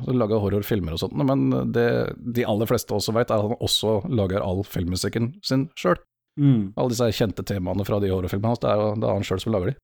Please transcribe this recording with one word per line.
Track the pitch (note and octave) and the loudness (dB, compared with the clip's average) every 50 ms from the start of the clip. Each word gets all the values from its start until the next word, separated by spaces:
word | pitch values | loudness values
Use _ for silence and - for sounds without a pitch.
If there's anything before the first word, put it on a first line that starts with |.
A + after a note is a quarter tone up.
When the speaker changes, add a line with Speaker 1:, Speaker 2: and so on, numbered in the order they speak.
| A#2+ | -2
Speaker 1:
som | - B2+ B2 | -2 0 0
lager | A2+ G2+ A2 G#2+ G2+ | 2 2 2 2 2
horrorfilmer | G2 G2 G#2 G2+ - A#2 G2+ E2+ D#2+ E2 | 2 0 0 0 0 0 0 0 -2 -2
og | D#2+ | -4
sånt, | - F2+ - | -4 -4 -2
men | D3 C#3+ C3 C#3 C3+ C3+ C3 C3 B2+ B2+ A#2 A2 | 0 2 2 2 2 2 2 2 0 0 0 0
det | A#2+ A#2 B2 B2+ A#2+ A#2 - - - - A#2+ A#2 | 2 2 2 2 0 -2 -2 -6 -8 -8 -4 -2
de | A#2+ A2+ | -2 0
aller | - G#2+ G2+ A2+ - | 0 0 0 2 0
fleste | B2+ A2 - - A2 | 0 -2 -2 -2 -4
også | G2+ - - G#2+ | -2 -2 0 0
vet, | A#2 B2 - A2+ | 0 2 2 2
er | G#2+ | 0
at | G#2 G#2 | 0 0
han | A#2 | -2
også | - A2 G2 - - - G#2+ A2 G2+ - - C3 | -4 -2 -2 0 0 2 0 0 0 0 0 0
lager | A2 G2 F2+ F#2 G#2 - | 0 0 0 0 -2 -2
all | F#2+ F2+ F#2+ | 0 -2 -2
filmmusikken | G2 - - - F2 F2 F2+ F2+ - - - A#2 A#2 A#2+ D#3+ G#3 | -4 -4 -4 -4 -2 -2 -2 -2 -4 -2 -2 -2 -2 -2 -4 -8
sin | - - C3 C3+ C#3 E3 - | -4 -2 0 0 0 -2 -6
selv. | - - F3+ E3+ - - _ _ _ _ _ _ | -2 0 0 0 0 -4 _ _ _ _ _ _
Speaker 2:
Mm. | D3 C#3+ C#3+ B2+ A2 G2 F#2+ G#2 | 2 4 6 6 4 2 -2 -2
Speaker 1:
Alle | - C3 B2+ A2+ | -2 -2 0 0
disse | A#2 A#2+ A2 G2+ | 2 2 0 2
kjente | - A#2+ F#2+ - - F#2+ - | 2 0 0 0 -4 -6 -4
temaene | G#2 G2 F2+ F2 F#2 G2+ F#2+ - | -4 -4 -2 -2 -2 -2 -2 0
fra | A2 G2+ G2+ | 0 0 2
de | F#2+ F#2 | 2 0
horrorfilmene | F#2 F2+ E2+ - G2+ A2+ A#2 A#2+ | 0 0 -2 -2 -2 0 0 0
hans, | - | 0
det | C3+ B2 | 0 0
er | G#2 G#2+ G#2+ | 2 2 2
jo, | G#2+ G#2+ G#2+ | 0 0 0
det | A2 A2+ | 0 0
er | G#2 G2 G2 | 0 0 0
han | - F#2+ | -2 -2
selv | F#2 - | -2 0
som | A2+ A2+ | 0 0
lager | F#2+ F2+ G#2 C3+ | 0 0 -2 -4
de. | - | -6